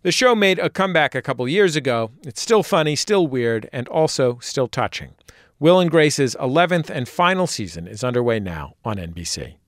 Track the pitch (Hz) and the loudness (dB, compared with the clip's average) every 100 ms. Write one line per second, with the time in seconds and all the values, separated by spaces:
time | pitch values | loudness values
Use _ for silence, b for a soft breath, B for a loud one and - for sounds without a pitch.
0 | 180 170 254 226 202 180 175 - 190 170 | -2 2 4 4 2 2 -2 -2 0 2
1 | 147 131 123 123 123 175 196 156 131 117 | 0 -2 -6 -4 -2 2 2 2 -2 -2
2 | 113 123 151 - - 220 175 185 156 147 | -4 -8 -16 -10 2 2 4 0 2 -2
3 | - 202 165 127 117 113 107 135 120 - | 0 2 2 0 0 -2 -4 -10 -4 0
4 | 160 - 127 123 - - 123 - 110 - | 0 2 0 0 -6 -4 -4 -2 -4 -4
5 | 69 - _ b b b 147 185 175 160 | -14 -20 _ b b b 4 6 6 4
6 | 151 - 135 - 135 143 175 175 151 151 | 4 2 -2 0 -2 2 2 0 -2 -6
7 | 123 - 175 185 180 - 98 85 85 104 | -8 0 0 2 -2 -4 -8 -10 -12 -6
8 | 127 123 120 113 95 82 69 - 113 104 | -2 0 0 0 -2 -8 -10 -10 -8 -6
9 | 85 85 82 - 64 - | -8 -10 -10 -8 -10 -16